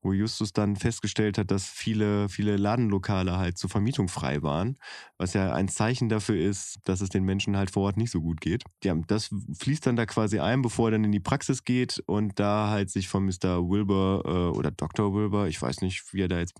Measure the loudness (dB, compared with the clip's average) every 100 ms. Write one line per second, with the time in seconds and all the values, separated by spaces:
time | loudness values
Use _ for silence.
0 | 2 2 0 -2 -2 2 2 2 0 0
1 | -4 0 0 2 0 0 -2 -6 -2 0
2 | 2 2 0 -2 0 2 2 2 2 2
3 | 2 0 2 0 0 -2 -4 0 0 0
4 | -2 -2 -2 -2 0 0 -2 -4 -12 -18
5 | -20 _ -2 0 0 0 -2 0 0 0
6 | 0 0 0 2 2 -2 -8 -10 -2 -2
7 | 0 0 0 0 0 0 0 0 0 0
8 | -2 -2 -2 -4 -2 -4 -6 _ -2 0
9 | 0 -2 -2 -8 -8 -6 -2 0 2 0
10 | 0 0 0 2 2 2 0 2 2 4
11 | 2 2 2 0 0 -4 0 0 0 -4
12 | -2 0 0 0 2 2 2 0 0 -2
13 | 0 0 0 0 0 2 2 2 2 2
14 | 4 2 0 0 2 0 -2 -2 -6 0
15 | 0 2 0 0 -2 -2 -4 -2 -4 -4
16 | -6 -2 0 0 -4 -8